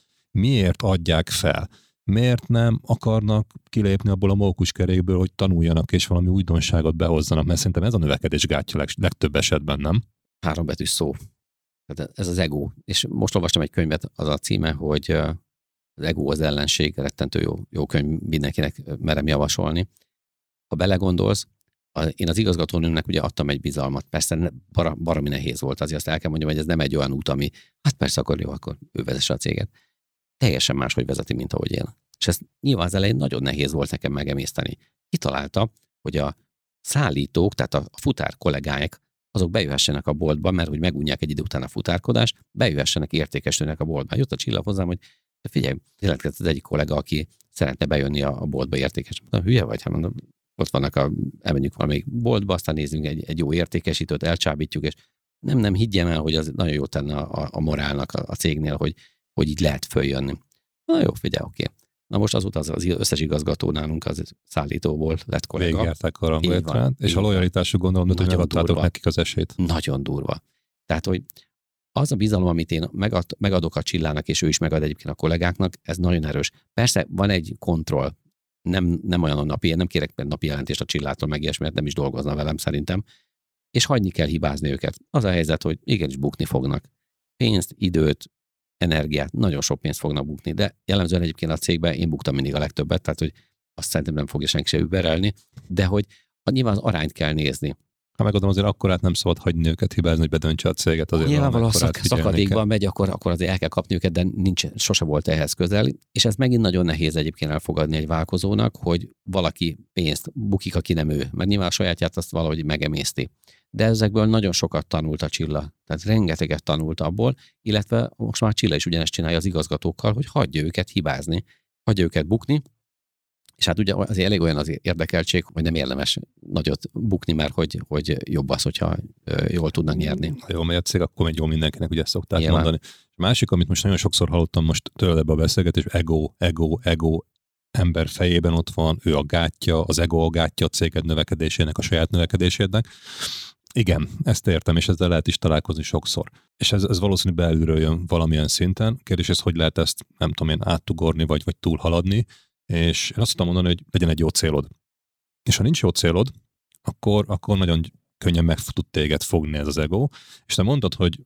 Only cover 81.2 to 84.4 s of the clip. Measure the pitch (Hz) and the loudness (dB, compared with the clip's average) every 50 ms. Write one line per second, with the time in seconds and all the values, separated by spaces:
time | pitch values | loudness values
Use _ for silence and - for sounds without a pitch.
81.2 | 73 73 76 73 76 76 76 - 78 78 - - 76 73 71 76 71 69 67 60 | -4 -4 -4 -4 -4 -4 -4 -4 -6 -4 -4 -4 -4 -4 -4 -4 -4 -4 -4 -4
82.2 | 71 73 73 73 73 76 73 73 - - - 71 76 - 90 98 - - _ _ | -4 -4 -4 -2 -2 -4 -4 -4 -4 -4 -4 -2 -2 -2 -4 -4 -4 -8 _ _
83.2 | _ _ _ _ _ _ _ _ _ _ - 123 - - 139 117 98 90 - - | _ _ _ _ _ _ _ _ _ _ -2 0 0 2 2 0 0 0 0 0
84.2 | 78 73 80 78 | 0 0 0 0